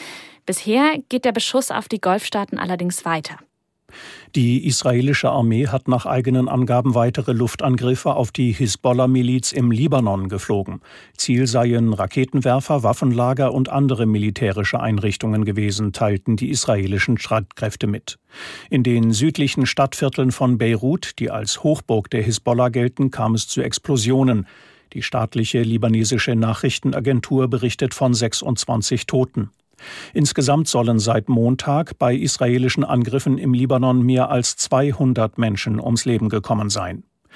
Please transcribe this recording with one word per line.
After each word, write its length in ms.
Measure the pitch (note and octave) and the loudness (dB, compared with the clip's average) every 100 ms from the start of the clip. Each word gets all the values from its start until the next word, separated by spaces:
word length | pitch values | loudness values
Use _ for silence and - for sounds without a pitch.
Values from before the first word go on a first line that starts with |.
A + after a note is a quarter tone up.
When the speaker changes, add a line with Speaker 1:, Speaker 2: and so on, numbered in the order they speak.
| - - - - - | -18 -18 -20 -10 -6
Speaker 1:
Bisher 500 | F#3 G#3 A#3 D4+ D4 - | -4 0 2 2 0 -4
geht 160 | B3 | -2
der 100 | B3 | 0
Beschuss 360 | A3+ - B3+ C4 | -2 -2 -2 -2
auf 180 | G#3+ - | -4 -6
die 140 | G#3+ | -2
Golfstaaten 560 | F#3 G3+ - G#3 G3 F#3 | 0 0 -2 -4 -4 -4
allerdings 480 | F3 F3+ F3+ F3 E3+ | -4 -4 -4 -4 -4
weiter. 320 | D#3+ - D#3 - _ _ _ _ - - - - - | -4 -6 -14 -20 _ _ _ _ -20 -20 -20 -4 2
Speaker 2:
Die 300 | A#2+ B2+ E3 | 2 2 0
israelische 640 | - C3 A#2+ C3+ C#3 C#3 | 0 2 2 2 2 0
Armee 380 | C#3 A#2 A2+ C#3 | 2 2 2 0
hat 200 | C3 - | -2 0
nach 200 | B2 - | -2 0
eigenen 420 | B2+ B2+ B2+ B2+ | -2 0 0 0
Angaben 460 | B2 B2 B2 B2+ A#2+ | 0 2 2 2 2
weitere 360 | A#2+ C#3+ C3+ | 2 0 -2
Luftangriffe 840 | A#2 A#2+ - C3+ B2 B2 B2+ D#3 C#3 | 0 -2 -2 0 0 0 0 0 0
auf 160 | A2+ | -2
die 200 | - B2 | 0 0
Hisbollah-Miliz 1000 | G#2 A#2+ - C3 B2 B2+ B2+ B2 B2+ - | 0 -2 0 0 2 4 4 2 0 -2
im 180 | C3+ A#2+ | 0 2
Libanon 600 | A2+ D3+ C#3 G#2+ G2 F#2+ | 2 2 2 2 0 -4
geflogen. 520 | G2 - G2+ G2 F#2+ - - - - | -6 -2 -2 -4 -10 -16 -20 -18 -8
Ziel 300 | - B2 C3 | 0 0 2
seien 480 | A#2+ A#2+ A#2 A2+ | 2 2 2 2
Raketenwerfer, 880 | G2+ F#2 C3+ B2+ C#3 B2 B2+ - C#3 | 0 -2 -2 -2 0 2 0 0 0
Waffenlager 720 | A2+ B2 C3+ A#2+ B2 C3 C3 | 0 0 0 2 0 0 0
und 160 | C3+ C3 | 0 0
andere 380 | C#3 C#3 A#2 A2 | 2 2 2 0
militärische 720 | G#2+ G#2 G2+ G#2 G2 F#2+ A#2+ | 2 0 0 -2 0 -2 -2
Einrichtungen 680 | A2 G#2+ G2+ - A2 G#2+ G#2 | 0 0 0 -2 -2 0 0
gewesen, 480 | G2+ G#2 G2+ G#2 | 0 -2 -2 -4
teilten 440 | - G#2+ G2 - G#2+ | 0 0 0 0 0
die 120 | B2 | 0
israelischen 680 | A#2+ - G#2 G2 G#2+ - A#2 | -2 0 0 0 0 0 -2
Streitkräfte 680 | - A2 G2 - A2 - G#2+ | 0 -2 -4 -6 -8 -4 -4
mit. 320 | G2+ - - _ - - - - | -4 -8 -16 _ -18 -16 -16 -2
In 100 | C3+ | 0
den 300 | A#2+ A#2 A2+ | 4 4 4
südlichen 560 | G#2+ D#3 D3+ C#3 - B2 | 4 2 2 0 0 0
Stadtvierteln 640 | - C3+ - C#3 - C3 | 0 0 0 -2 0 0
von 260 | - B2+ A#2+ | 2 2 2
Beirut, 600 | A#2 A2+ B2+ F3 - - | 2 0 0 -2 -4 -8
die 100 | A#2+ | -6
als 320 | A2 A2 - | -4 -6 -2
Hochburg 480 | D3+ D3+ - A2+ - | 0 0 0 -2 0
der 140 | A2 | -2
Hisbollah 460 | A2 A2 - A#2+ B2 | 0 -2 0 2 2
gelten, 420 | A#2+ B2 - C3+ | 2 0 0 -2
kam 240 | C3 A2 A2+ | 0 0 0
es 120 | - | -2
zu 140 | - | -4
Explosionen. 840 | - - - C3+ A2 C3 C3 G#2+ F#2 - - - _ | -4 -4 -2 0 2 2 4 2 -2 -12 -20 -20 _
Die 100 | - | -10
staatliche 580 | - B2 A2 A#2 A2 A#2+ | -6 -4 -2 -2 0 0
libanesische 760 | A2+ A2+ A#2 A2+ A2 A#2+ - A#2 | 2 2 2 2 2 0 0 0
Nachrichtenagentur 1120 | A2+ A2 C3 - C3+ C3+ A#2 B2 - C3+ B2+ | 0 0 -2 -2 -2 -2 0 0 0 0 2
berichtet 460 | B2 B2 - C3 | 0 -2 -2 -4
von 220 | - C3 A#2 | 0 0 2
sechsundzwanzig 880 | A2+ - - A#2 - A2+ - B2 - | 0 -2 -4 -4 -2 -4 -2 -4 -2
Toten. 460 | C3 B2+ - G#2 - _ _ - - - | -2 0 -2 -6 -10 _ _ -18 -18 -6
Insgesamt 560 | - C#3+ - C3+ D3 D#3 | 0 0 0 2 2 2
sollen 300 | B2 A#2+ A2+ | 0 2 2
seit 280 | G#2+ A2+ G#2+ | 2 0 2
Montag 680 | A#2+ A#2 B2+ C#3+ D3 E3 - | 2 2 0 0 -2 -2 -2
bei 180 | B2 C3 | 0 0
israelischen 720 | D3 - B2 A#2+ B2+ D3 C3+ | -2 0 0 2 2 0 0
Angriffen 520 | C3 A2+ C3+ C#3+ C3 | 0 0 0 0 0
im 160 | C3+ | 2
Libanon 480 | B2 B2+ C3 C3 B2+ | 2 2 2 2 4
mehr 280 | B2 B2+ B2+ | 4 2 2
als 260 | B2+ A#2 - | 0 -2 -4
zweihundert 840 | - C3 C#3+ G#2+ C3 B2 A2 - | -2 2 2 2 2 2 0 0
Menschen 440 | A2+ G2+ G#2 G#2+ | -2 -2 -2 -2
ums 240 | - A#2 B2 | 0 0 0
Leben 240 | A2+ G#2+ | 0 0
gekommen 400 | G#2+ - G#2+ G#2 | -2 -2 -2 -2
sein. 340 | G2+ F2+ F#2 - _ _ | -4 -6 -10 -14 _ _